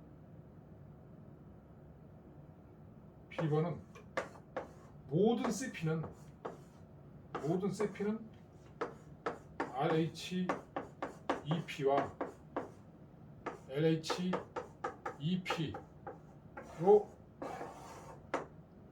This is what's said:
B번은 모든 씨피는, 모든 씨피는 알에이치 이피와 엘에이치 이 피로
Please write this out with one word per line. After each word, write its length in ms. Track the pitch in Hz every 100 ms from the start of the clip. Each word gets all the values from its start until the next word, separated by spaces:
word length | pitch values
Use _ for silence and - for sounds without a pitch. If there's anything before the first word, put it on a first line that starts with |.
| - - - - - - - - - - - - - - - - - - - - - - - - - - - - - - - - -
B번은 460 | - 160 151 170 - - - - - - - - - - - - - -
모든 420 | 147 214 240 240
씨피는, 520 | - 262 - 160 165 - - - - - - - - - - - - - -
모든 300 | 143 180 196
씨피는 460 | - 208 - 202 226 - - - - - - - - - - - - - - -
알에이치 760 | - 170 160 165 - - 185 185 - - - - - - - - 277
이피와 680 | 147 165 - - 135 143 - - 90 - - - - - - - - - - - - - - 139
엘에이치 560 | 160 160 - - 180 180 - - - - - - - -
이 220 | 147 185
피로 1700 | - - 135 95 - - - - - - - - - - 175 208 - - - - - - - - - - - - - - - - - - -